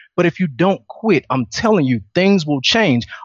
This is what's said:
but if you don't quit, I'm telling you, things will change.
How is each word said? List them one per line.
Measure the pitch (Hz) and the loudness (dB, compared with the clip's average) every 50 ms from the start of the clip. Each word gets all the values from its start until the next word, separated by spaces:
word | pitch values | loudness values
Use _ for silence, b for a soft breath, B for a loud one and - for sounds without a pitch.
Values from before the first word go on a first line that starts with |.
| b b b - | b b b -2
but | 175 | 0
if | 175 165 - | 0 0 -2
you | 190 165 | -4 -4
don't | 131 117 165 196 190 - _ | -2 0 0 0 0 -2 _
quit, | - - - - 220 190 139 - - | -16 -14 -6 -2 0 0 0 0 -2
I'm | 127 131 123 | -4 -4 -4
telling | - - - - 226 220 190 147 | -4 -6 -4 0 0 2 2 2
you, | 131 127 113 101 _ - | 0 -2 -2 -4 _ -2
things | 175 185 196 202 196 156 | 0 2 2 2 2 0
will | 151 147 139 | -2 -4 -4
change. | 127 - - 226 220 185 127 120 117 - B B B | -2 0 0 2 2 2 2 0 -2 -4 B B B